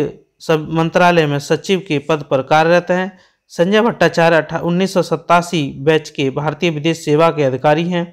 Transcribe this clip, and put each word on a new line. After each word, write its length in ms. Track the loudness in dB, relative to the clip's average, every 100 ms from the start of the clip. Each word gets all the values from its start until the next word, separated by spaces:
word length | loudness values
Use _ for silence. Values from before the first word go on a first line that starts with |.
| 0 -6 _ _
सब 280 | -4 -2 -2
मंत्रालय 540 | -2 0 2 4 4 2
में 100 | -2
सचिव 400 | -2 -4 -2 -4 -2
के 100 | -4
पद 240 | -2 -4
पर 180 | -2 -2
कार्यरत 500 | 2 2 4 2 2
हैं। 260 | -2 -4 -10 _ _ _
संजय 300 | -2 2 2
भट्टाचार्य 560 | 2 2 0 2 2 2
अठा-, 240 | 0 -6
उन्नीस 320 | -2 -2 0
सौ 80 | -2
सत्तासी 600 | -2 -4 0 0 0 -4 -4 -4
बैच 300 | 0 0 -2
के 200 | -4 -4
भारतीय 400 | -2 -6 -2 -4
विदेश 340 | -2 -4 -4 0
सेवा 240 | 2 2
के 140 | 2
अधिकारी 400 | -2 0 0 0
हैं। 220 | 0 -4 -6